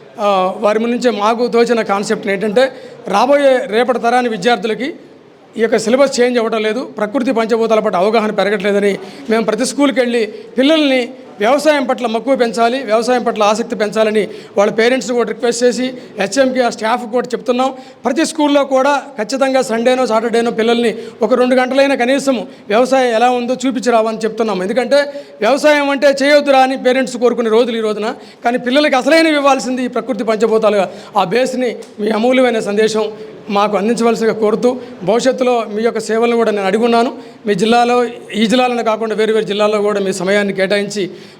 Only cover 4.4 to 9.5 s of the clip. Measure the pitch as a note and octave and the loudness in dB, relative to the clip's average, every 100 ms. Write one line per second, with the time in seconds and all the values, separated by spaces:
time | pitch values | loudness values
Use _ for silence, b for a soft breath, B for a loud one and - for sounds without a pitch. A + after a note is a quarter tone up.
4.4 | G3+ A#3 G#3+ G3+ C4+ F4 - - - - | 0 0 -2 -4 -6 -10 -18 -20 -20 -20
5.4 | - - A3 A3 G#3+ B3+ C#4 B3+ B3 A#3+ | -14 -4 0 0 2 2 2 2 0 0
6.4 | A3+ A3 G#3+ A3 D#4 - G#3 C4+ B3+ A3+ | -2 -2 -2 -4 -6 -6 -4 -2 0 0
7.4 | A3 A3+ A3+ A3 G#3 F#3 G3+ A3 G#3+ G3+ | 0 0 2 2 2 0 2 2 0 0
8.4 | F#3+ G#3 G3+ G3+ G3+ F#3+ B B - A3 | 0 0 0 0 0 -2 B B -2 -2
9.4 | A3 | 0